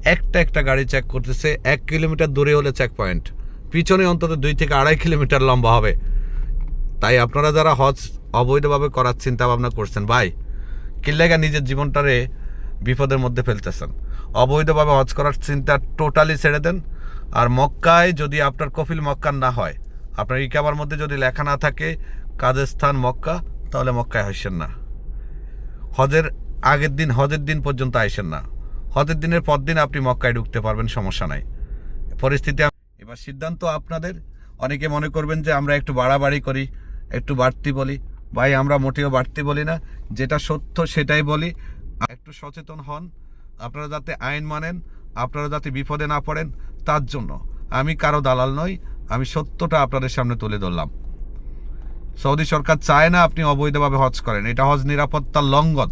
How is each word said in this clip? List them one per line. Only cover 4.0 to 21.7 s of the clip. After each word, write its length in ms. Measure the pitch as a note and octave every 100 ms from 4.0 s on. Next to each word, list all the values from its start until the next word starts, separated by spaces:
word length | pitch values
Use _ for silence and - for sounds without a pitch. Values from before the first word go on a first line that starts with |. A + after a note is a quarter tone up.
| F#3
অন্তত 260 | F3 E3
দুই 220 | D#3+ C#3
থেকে 200 | C#3+ D#3
আড়াই 240 | C#3+ C#3+ D#3
কিলোমিটার 440 | E3 D#3 C3+ C#3
লম্বা 300 | C3 B2+ A#2 A#2
হবে। 180 | G#2+ G2+ - - - - - - - - - -
তাই 140 | G#2 B2
আপনারা 340 | A#2+ C#3+ D3+
যারা 220 | D3+ D#3
হজ 240 | C3+ C#3 C3+ - - -
অবৈধভাবে 560 | A2+ B2 C#3 D3 C#3+ C#3+
করার 240 | B2+ B2
চিন্তা 340 | A#2 C#3 A#2+ B2
ভাবনা 220 | A#2+ A#2+
করছেন, 360 | A2+ G#2 - G#2
ভাই, 260 | A#2+ G2 - - - - - - -
কিল্লাইগা 340 | - D3 E3 E3
নিজের 260 | D#3 D3+
জীবনটারে 640 | C3 C#3 D3 C#3 C#3+ B2+ B2 - - - - -
বিপদের 360 | A2 B2+ C3+ C3+
মধ্যে 240 | B2 B2
ফেলতেছেন। 460 | B2 G#2 - - D2 - - - -
অবৈধভাবে 580 | G#2+ B2 D3 D3+ D#3 D3+
হজ 180 | C#3 C3
করার 200 | - C#3+
চিন্তা 400 | C3+ - C#3+ C3 C#3 - -
টোটালি 400 | D3+ D#3 D#3 D3+
ছেড়ে 220 | D#3 D3
দেন। 180 | D#3 F#3 - - - - -
আর 180 | - A#2+
মক্কায় 600 | B2+ C#3 - E3+ E3+ F3
যদি 300 | D#3+ D3 D3
আপনার 280 | C#3+ - D3+
কফিল 320 | - D3 E3
মক্কার 320 | D3 C#3 D3+
না 160 | C#3 C3
হয়, 240 | A#2+ F2 - - - - -
আপনার 220 | G#2 B2+
ইকাবার 340 | C3+ D3+ D3 D3
মধ্যে 220 | D3 D3
যদি 180 | D3+ C#3
লেখা 260 | C3 B2+
না 140 | D3 C#3+
থাকে 300 | D3+